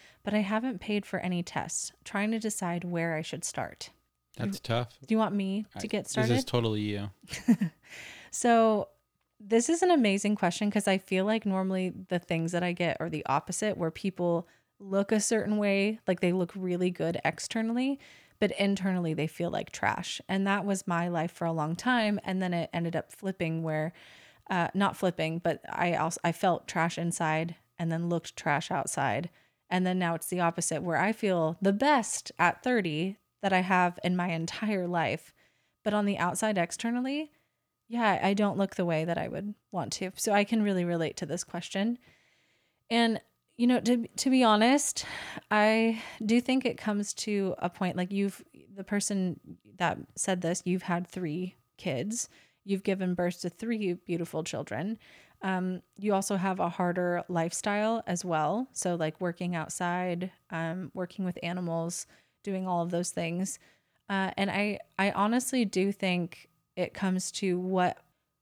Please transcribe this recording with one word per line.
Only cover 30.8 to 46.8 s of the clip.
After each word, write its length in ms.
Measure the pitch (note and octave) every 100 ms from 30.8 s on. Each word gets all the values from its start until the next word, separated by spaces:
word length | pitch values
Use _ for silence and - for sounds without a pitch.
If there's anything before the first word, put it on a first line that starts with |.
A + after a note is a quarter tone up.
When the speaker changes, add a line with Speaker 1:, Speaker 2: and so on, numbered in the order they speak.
Speaker 1:
where 140 | F3 D#3+
I 160 | G3
feel 440 | A3 G3+ F3 D#3+ E3+
the 120 | G3
best 600 | G3+ C#4+ C4+ - - - -
at 240 | F3 -
thirty 560 | B3+ A#3+ F3 D3+ F#3+ G#3 _ _
that 120 | G3
I 80 | F#3
have 360 | F#3 F#3 F3+ E3+
in 140 | F3+ F3+
my 100 | F3+
entire 600 | E3 E3 - G#3+ G3 F3
life. 460 | F3 C3 D3+ - _ _ _ _ _ G#3+
But 80 |
on 120 | G#3 G3+
the 120 | -
outside, 400 | F3 F#3+ A3 G3
externally, 760 | E3+ - A#3 B3 C4 D4 D4+ _ _ _ _ _ -
yeah, 320 | A#3 G#3+ F3+
I 120 | G3
don't 240 | G3+ G3+ F#3
look 180 | F#3+ -
the 100 | F3
way 200 | D#3 E3+
that 120 | E3
I 100 | -
would 260 | - G3+ - _
want 220 | F#3 A#2
to. 180 | - F#3 -
So 180 | A3
I 100 | G#3
can 200 | G3+ A3+
really 220 | G#3 F#3 F3
relate 320 | E3+ D#3+ -
to 80 | D#3+
this 160 | F3
question. 560 | - F3 - F#3+ A3 B3 _ _ _ _ _ _ _ _ -
And, 320 | A#3 A#3 A3 - _ _ -
you 100 | A#3+
know, 120 | B3
to, 280 | A#3 B3 -
to 220 | - C4+
be 120 | C4
honest, 600 | A3+ G#3 A#3 D4 - - - - - - -
I 500 | G#3+ G#3+ A3 A3+ A3 - - A3
do 160 | A#3+
think 240 | - C4 B3+
it 120 |
comes 360 | -